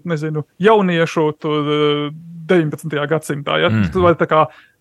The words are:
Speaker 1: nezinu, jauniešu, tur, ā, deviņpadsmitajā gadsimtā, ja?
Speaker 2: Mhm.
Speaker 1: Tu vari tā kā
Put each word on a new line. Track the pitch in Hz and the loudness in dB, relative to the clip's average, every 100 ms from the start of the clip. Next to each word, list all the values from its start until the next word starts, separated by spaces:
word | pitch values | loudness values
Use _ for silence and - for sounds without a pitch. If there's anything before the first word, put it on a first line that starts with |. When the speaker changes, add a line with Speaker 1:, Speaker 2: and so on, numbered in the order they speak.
Speaker 1:
nezinu, | 175 160 156 151 - - | -4 -4 -4 -6 -8 0
jauniešu, | 196 214 185 170 165 170 151 151 | 4 4 4 0 0 0 -2 -2
tur, | 160 151 147 | -4 -2 -2
ā, | 151 147 147 147 160 170 170 160 | 0 0 0 -4 -10 -18 -16 0
deviņpadsmitajā | 180 156 151 160 147 143 | 2 2 -4 -6 -4 -2
gadsimtā, | 156 - 143 143 156 | -2 -4 -8 -2 0
ja? | 170 | 2
Speaker 2:
Mhm. | 110 - | 2 0
Speaker 1:
Tu | 185 | 2
vari | 180 160 | 2 2
tā | 165 | 2
kā | 156 147 - _ _ | 2 0 -2 _ _